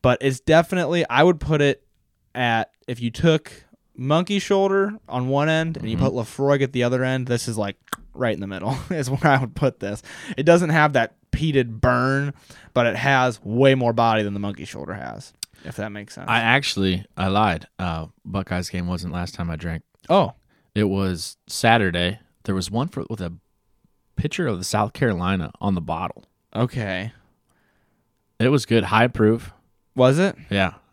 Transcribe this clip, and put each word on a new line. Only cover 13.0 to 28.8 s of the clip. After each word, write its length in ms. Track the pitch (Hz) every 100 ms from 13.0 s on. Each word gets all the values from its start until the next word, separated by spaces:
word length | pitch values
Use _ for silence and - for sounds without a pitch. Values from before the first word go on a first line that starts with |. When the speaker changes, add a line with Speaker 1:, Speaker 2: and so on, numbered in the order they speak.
| 135 135 127 110
Speaker 1:
way 320 | 104 113 135
more 180 | 135 120
body 300 | 117 113 110
than 120 | 104
the 60 | 101
Monkey 240 | 101 95
Shoulder 300 | 71 - 71
has, 380 | 98 62 53 - _ - _
if 120 | - -
that 140 | 107
makes 220 | 104 101
sense. 140 | - -
Speaker 2:
I 100 | 117
actually, 640 | 117 131 135 - 95 92 98 -
I 100 | 95
lied. 380 | 98 107 82 - _
Uh, 280 | 90 80 80 _
Buckeyes 440 | - 95 92 92 87
game 160 | 92 87
wasn't 260 | 90 87
last 200 | 85 87
time 160 | - 85
I 60 | 80
drank. 260 | 85 80 _ _ _
Speaker 1:
Oh. 260 | 190 135 - _ _ _
Speaker 2:
It 100 | 104
was 520 | 104 98 98 87 - - _
Saturday. 720 | - 120 117 95 85 87 107 _ _
There 100 | -
was 160 | 95 90
one 160 | 107 151
for, 160 | - -
with 100 | 107
a 120 | 87 85 _ _ _ _ _ _ _
picture 320 | - 147 - 160
of 120 | 92
the 60 |
South 280 | 92 - 104
Carolina 580 | - 127 92 90 95 82 -
on 140 | 101
the 60 | 92
bottle. 440 | 82 82 90 - _ _ _
Speaker 1:
Okay. 580 | - 120 131 104 92 107 - _ _ _ _ _ _ _ _ _ _ _ _
Speaker 2:
It 100 | 120
was 160 | 139
good. 200 | - 117